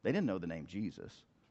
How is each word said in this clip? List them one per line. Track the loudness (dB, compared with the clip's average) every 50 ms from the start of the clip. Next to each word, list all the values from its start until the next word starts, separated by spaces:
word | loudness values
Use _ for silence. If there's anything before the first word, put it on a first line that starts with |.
| 2
They | 2 4
didn't | 4 4
know | 2 2
the | 0 0
name | -2 -4 -6 -6
Jesus. | -6 -4 -4 -4 -4 -4 -6 -12 -12 -14 -16 -20 _ _ _ _ _